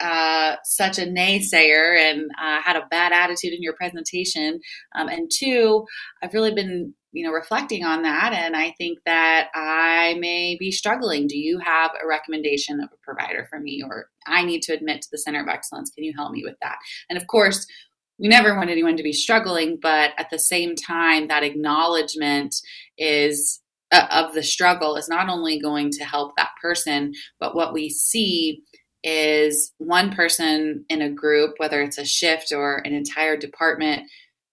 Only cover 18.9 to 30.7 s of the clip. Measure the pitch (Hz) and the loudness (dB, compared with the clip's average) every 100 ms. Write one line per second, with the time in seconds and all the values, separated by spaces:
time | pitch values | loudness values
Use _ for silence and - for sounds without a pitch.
18.9 | 160 151 143 - 226 190 170 160 160 160 | 0 -2 -2 2 2 2 0 -2 -2 0
19.9 | 156 151 - 165 156 - 180 175 165 - | 2 2 0 -6 0 0 2 -2 -4 -6
20.9 | 165 165 156 151 151 147 151 151 151 170 | 2 4 4 4 0 0 0 0 2 2
21.9 | 165 151 156 147 143 139 - - - - | 2 0 -2 0 0 -2 -6 -8 -18 -18
22.9 | - 156 147 147 147 - - _ _ - | -6 0 2 2 2 -2 -2 _ _ 4
23.9 | 180 - 165 160 160 143 - 180 175 156 | 4 6 2 0 -2 -2 2 4 4 0
24.9 | 151 147 170 190 175 160 156 147 147 147 | -2 -2 -2 -2 -2 -4 -2 -2 -2 -2
25.9 | 143 143 143 143 - 156 - 170 175 156 | -4 -4 -4 -2 -2 -2 -2 -4 -2 -2
26.9 | 143 143 143 - - 156 170 160 160 151 | -2 -2 -8 -16 -8 -6 -2 -2 -4 -4
27.9 | - - 226 202 170 160 151 _ _ _ | 0 2 2 0 0 -2 -4 _ _ _
28.9 | _ 160 156 151 151 151 151 - - 156 | _ -4 0 2 4 4 2 -2 -4 0
29.9 | 180 196 196 170 160 160 156 156 | 2 2 2 2 2 2 0 -2